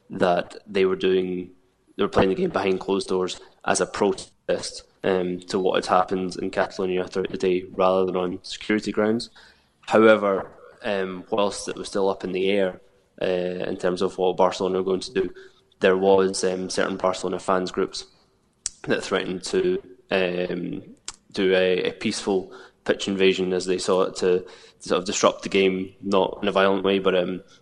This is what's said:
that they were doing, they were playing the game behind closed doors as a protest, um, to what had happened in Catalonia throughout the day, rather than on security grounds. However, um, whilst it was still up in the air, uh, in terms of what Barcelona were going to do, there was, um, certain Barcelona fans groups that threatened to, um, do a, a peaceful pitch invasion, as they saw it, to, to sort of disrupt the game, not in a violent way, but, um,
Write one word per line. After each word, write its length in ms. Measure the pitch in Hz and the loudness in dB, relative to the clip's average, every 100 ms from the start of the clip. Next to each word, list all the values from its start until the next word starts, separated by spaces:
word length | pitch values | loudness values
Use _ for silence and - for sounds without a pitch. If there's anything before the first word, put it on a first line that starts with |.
| - | -12
that 460 | - 92 87 - - | 0 2 2 -2 -14
they 200 | - 98 | -6 0
were 100 | 95 | 2
doing, 540 | 92 92 95 92 90 90 - _ _ _ - | 2 2 0 0 -6 -8 -16 _ _ _ -4
they 60 | |
were 60 | 196 | 0
playing 200 | - - | 2 2
the 60 | |
game 160 | 180 185 | 2 0
behind 280 | 95 98 95 | 0 0 -2
closed 300 | - 196 92 | 0 -2 0
doors 320 | 92 90 - - _ | -2 -2 -6 -16 _
as 160 | - 95 | -2 0
a 40 | |
protest, 1000 | 90 - 101 95 - _ - 90 - - - - | 0 0 0 0 -10 _ -4 -4 -4 -14 -18 -6
um, 360 | 101 92 90 90 | 0 0 0 -6
to 200 | - 101 | -4 0
what 240 | 92 - | 0 -2
had 100 | - | 0
happened 440 | 92 92 95 92 - | 2 2 -2 -4 -6
in 120 | 95 | -6
Catalonia 560 | 98 90 - 92 92 | -2 -4 -4 -4 -2
throughout 260 | 90 95 92 | -4 -4 -4
the 60 | 92 | -2
day, 280 | 95 90 92 | 0 0 -4
rather 320 | 95 92 95 | 0 2 2
than 100 | 92 | 0
on 240 | 90 90 95 | -2 -4 -6
security 480 | - - - 107 104 | -12 -12 -2 -2 -2
grounds. 380 | 107 107 117 - - - _ _ _ | -2 0 -2 -6 -18 -20 _ _ _
However, 680 | - 107 110 107 101 92 87 - - - | 2 6 8 8 4 0 -4 -16 -20 -8
um, 420 | 117 98 92 90 - | -4 -2 -2 -6 -4
whilst 380 | 107 101 - - | 0 0 -2 -10
it 80 | |
was 120 | 90 90 | -10 -6
still 220 | 101 98 | -2 0
up 140 | 95 | -2
in 80 | 95 | -4
the 180 | 92 95 | -2 0
air, 300 | 101 92 90 _ _ _ - | 2 0 -4 _ _ _ -6
uh, 40 | |
in 520 | 95 90 90 90 - 95 | -2 0 -2 -4 -6 -2
terms 240 | 90 90 | -2 0
of 160 | 95 - | -2 0
what 200 | 92 90 | 0 4
Barcelona 400 | 92 - 95 92 | 2 2 -2 0
were 60 | |
going 160 | 92 92 | 0 -2
to 140 | - | -2
do, 200 | 98 87 - - _ _ - | -4 -4 -6 -20 _ _ 0
there 180 | 95 95 | 2 4
was, 460 | 98 95 95 95 | 6 6 4 0
um, 260 | 92 92 92 | -2 -2 -4
certain 280 | - 87 95 | -2 -2 0
Barcelona 420 | 92 - 92 90 | 0 0 -4 -4
fans 320 | - 92 90 | 0 0 0
groups 340 | - - - - _ _ _ _ _ - - | -2 -4 -6 -14 _ _ _ _ _ -10 -8
that 200 | - 98 | -4 -2
threatened 400 | - 95 95 92 | 0 -2 -2 -6
to, 360 | - 95 90 92 - - - | -2 0 0 -2 -6 -16 -2
um, 720 | 98 90 90 90 87 - - - - - - _ | 0 0 -2 -4 -4 -6 -10 -12 -18 -18 -18 _
do 220 | - 95 | -2 2
a, 300 | 92 92 90 | 4 4 2
a 80 | - | 0
peaceful 640 | - 113 - 107 95 92 - - _ | -2 -4 -2 0 -2 -2 -16 -20 _
pitch 220 | - - - | -2 -2 -2
invasion, 440 | 95 95 92 92 | 2 4 4 0
as 140 | 92 | -2
they 120 | 90 90 | -2 -2
saw 260 | - 92 | 0 2
it, 120 | 95 - | 0 0
to, 220 | 92 90 - - - _ | 2 0 -2 -20 -20 _
to 60 | - | -2
sort 120 | 82 | -2
of 60 | |
disrupt 380 | 92 - - - | -2 2 2 0
the 60 | 90 | -2
game, 440 | 98 95 92 95 - | 2 2 0 -6 -8
not 380 | 98 98 92 - | 0 2 2 0
in 60 | 101 | 0
a 40 | |
violent 320 | 95 98 98 | 4 4 4
way, 160 | 95 98 | 2 2
but, 160 | 95 | 2
um, 260 | 92 90 90 - - | 2 0 -6 -12 -20